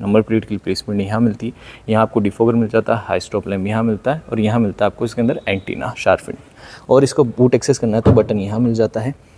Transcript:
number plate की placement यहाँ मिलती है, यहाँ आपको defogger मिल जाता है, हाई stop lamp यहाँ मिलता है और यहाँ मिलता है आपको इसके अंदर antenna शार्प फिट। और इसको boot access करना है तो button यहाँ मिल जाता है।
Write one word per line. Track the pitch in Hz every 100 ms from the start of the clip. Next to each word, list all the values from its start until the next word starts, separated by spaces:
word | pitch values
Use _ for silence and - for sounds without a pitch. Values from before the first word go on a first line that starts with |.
number | 101 107
plate | 107 110 -
की | 101
placement | - 92 - 101
यहाँ | 98 110
मिलती | 117 98 113
है, | - - - -
यहाँ | 110
आपको | 110 113
defogger | 101 - 113
मिल | 117 107
जाता | 113 110 113
है, | -
हाई | 92
stop | - 104 95
lamp | 98 98
यहाँ | 110
मिलता | 113 104 127
है | 156 -
और | 113
यहाँ | 107 117
मिलता | 107 85 101
है |
आपको | - 117
इसके | 123
अंदर | 117 - -
antenna | 98 - - - -
शार्प | - 90
फिट। | - - - - - - -
और | 127
इसको | 135 -
boot | 127 113 123 120
access | - 131
करना | 117 107
है |
तो | -
button | 110 107 107
यहाँ | 98 110
मिल | 120
जाता | 113 110 110
है। | 120 147 _